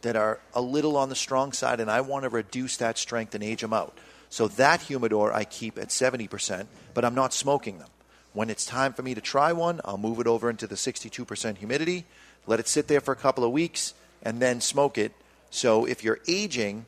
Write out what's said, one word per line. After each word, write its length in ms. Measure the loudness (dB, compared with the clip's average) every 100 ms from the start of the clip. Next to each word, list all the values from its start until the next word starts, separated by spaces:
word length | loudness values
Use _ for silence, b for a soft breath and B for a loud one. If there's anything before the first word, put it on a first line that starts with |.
that 140 | 0 2
are 240 | 2 0 -4
a 80 | -4
little 340 | 0 2 2 2
on 120 | 0
the 60 | -2
strong 360 | 0 0 0
side, 280 | 0 0 0
and 100 | 2
I 100 | 0
want 220 | 0 -4
to 60 | -2
reduce 480 | -2 -4 -6 -6 -2
that 200 | -2 -2
strength 380 | -4 -4 -4 -6
and 80 |
age 200 | -6 -6
'em 100 | -2
out. 240 | -2 -2 -10 B B B
So 180 | 0 0
that 340 | 6 6 6
humidor 520 | 0 -2 0 2 2
I 100 | 2
keep 340 | -4 -6 -10 -8
at 140 | -6
seventy 360 | 0 2 0 -8
percent, 420 | -6 -6 -6 -8 B B
but 100 | 0
I'm 120 | 0 2
not 180 | 0
smoking 460 | 0 2 0 0 -12
them. 100 | -18 _ b b b
When 160 | -4 -4
it's 160 | -4 -4
time 280 | 0 0
for 80 | 0
me 120 | -6 -6
to 60 |
try 300 | 0 2 4
one, 280 | 2 0 -2
I'll 140 | -6 -4
move 220 | -2 0
it 80 | 2
over 220 | 2 2
into 180 | -2 -8
the 100 | -4
sixty-two 480 | -4 -6 -12 -12 -10
percent 320 | -6 -6 -6
humidity, 480 | -4 -2 -2 -4 -8 B B B 0
let 140 | 0
it 80 | 2
sit 200 | 0 4
there 140 | 2
for 100 | 2
a 40 | 2
couple 260 | 2 2
of 80 | 2
weeks, 420 | 2 -2 -4 -8 -8 b b
and 180 | -6 0
then 200 | 2 2
smoke 360 | 0 2 2 2
it. 160 | -2 -4 b b b
So 360 | 0 4 4 4
if 180 | 0
you're 160 | 0 0 0
aging 580 | -2 0 -2 -4 -4